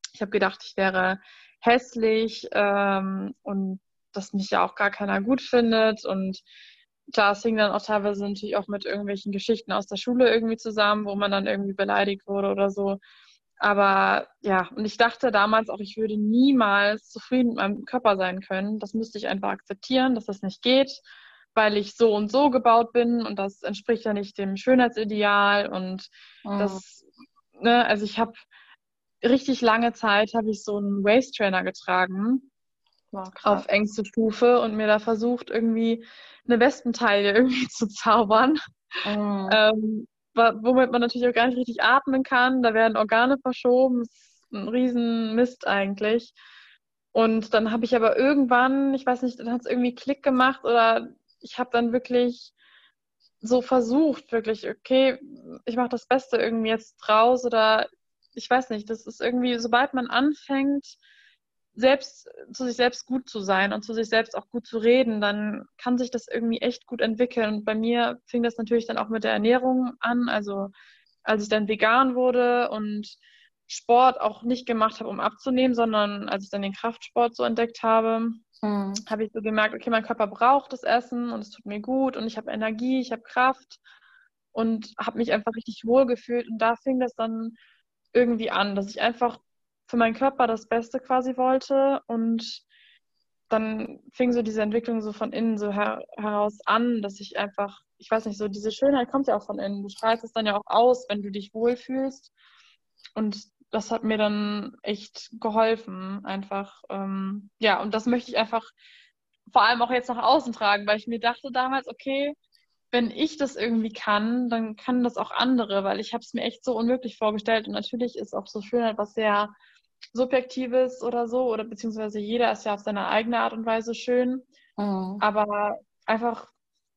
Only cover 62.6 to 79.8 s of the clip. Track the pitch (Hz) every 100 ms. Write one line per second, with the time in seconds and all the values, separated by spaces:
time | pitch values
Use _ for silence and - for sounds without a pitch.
62.6 | 254 233 247 - - 254 - 220 196 190
63.6 | 202 214 208 226 220 226 226 - - 240
64.6 | - 226 226 254 240 214 208 208 208 208
65.6 | - _ 247 247 247 240 - 233 233 226
66.6 | 247 240 - 233 226 220 247 240 214 214
67.6 | 214 220 226 240 233 247 _ 240 233 233
68.6 | 220 233 233 - 214 220 220 214 220 247
69.6 | 254 254 247 - 233 247 240 214 202 196
70.6 | 196 - - _ _ _ - 214 208 214
71.6 | 208 214 214 247 262 247 254 247 240 240
72.6 | 240 214 208 208 208 - _ _ _ _
73.6 | _ - - 240 254 247 214 214 233 247
74.6 | 247 226 220 220 220 202 214 - 269 254
75.6 | 254 233 226 214 208 202 214 196 196 202
76.6 | 196 196 233 226 - 247 240 233 240 233
77.6 | 233 - 226 220 220 226 233 226 _ _
78.6 | 214 202 196 202 - 214 214 226 214 214
79.6 | 214 220